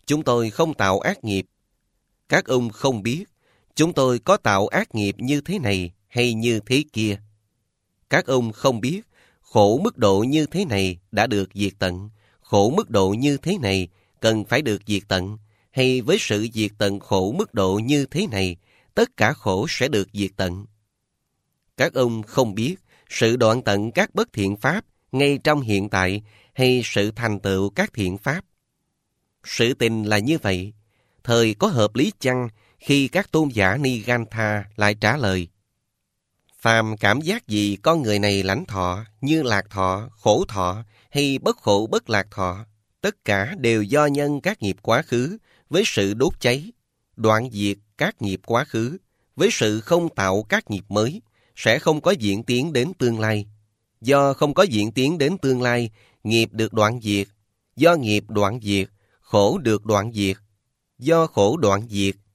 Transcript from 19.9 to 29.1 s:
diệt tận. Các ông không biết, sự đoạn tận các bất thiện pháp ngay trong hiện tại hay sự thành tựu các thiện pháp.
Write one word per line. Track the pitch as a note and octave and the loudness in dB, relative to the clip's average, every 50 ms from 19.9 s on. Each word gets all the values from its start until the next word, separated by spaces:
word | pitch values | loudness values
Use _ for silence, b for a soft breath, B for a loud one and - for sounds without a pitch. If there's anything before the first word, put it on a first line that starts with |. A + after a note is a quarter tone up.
| C3+ G#2 F#2+ - - | 0 -2 -2 -2 -4
diệt | G2+ G2 F#2+ - | -6 -6 -4 -4
tận. | - F#2+ F2+ F2+ F#2+ G#2+ - _ _ _ _ _ _ _ _ _ _ _ _ _ _ _ _ _ _ _ _ _ | -4 -4 -4 -6 -8 -12 -18 _ _ _ _ _ _ _ _ _ _ _ _ _ _ _ _ _ _ _ _ _
Các | - B2+ C3 - | -2 -2 0 2
ông | C3+ B2+ A#2+ A2+ A2 G#2 | 2 0 2 0 -4 -6
không | - - C3 B2+ A2 F#2+ | -2 0 0 0 0 0
biết, | G#2+ A#2 D3+ F#3 - b b b b b b | -2 -2 -4 -4 -6 b b b b b b
sự | - - A#2 A2+ A#2+ | -2 0 2 2 4
đoạn | B2+ A#2 A2 A2 - | 4 4 4 2 2
tận | - A2 G2+ G2+ G#2+ A#2 | 0 -2 -2 -2 -2 -2
các | - F3 G#3+ - - | -2 -2 -2 -2 -2
bất | F#3+ A#3 - - | -4 -4 -2 -2
thiện | - G2 F#2+ G#2 | -4 -2 -2 -2
pháp | - - C3 E3+ A3 - _ _ _ _ _ | -2 -2 -2 -2 -4 -6 _ _ _ _ _
ngay | - C3 C#3+ C#3+ C#3+ - - | -2 0 2 2 0 0 2
trong | D3+ D3+ D3 | 0 0 0
hiện | B2+ A2 G#2 G2 F#2+ G#2 | 0 0 0 -2 -2 -2
tại | - F#2+ F#2 F#2 G2 G#2 G#2+ b b b b b b | -2 0 0 0 -2 -4 -8 b b b b b b
hay | b B2+ B2+ B2+ B2 A2 | b 2 2 2 2 0
sự | - - A2 G2+ G#2+ | -2 -2 -2 -2 -2
thành | G#2+ A2 A#2+ A2 G#2 F#2+ | -2 -4 -4 -4 -4 -4
tựu | - G2 F#2+ F#2+ G2 G2+ | -2 -2 -2 0 -2 -2
các | - - G3 G#3+ - | -2 -4 -6 -4 -4
thiện | - G2 F2 F#2 | -4 -4 -4 -4
pháp. | G2+ - - D3+ F#3 - _ _ _ _ _ _ _ _ _ _ _ _ _ | -4 -4 -4 -6 -6 -8 _ _ _ _ _ _ _ _ _ _ _ _ _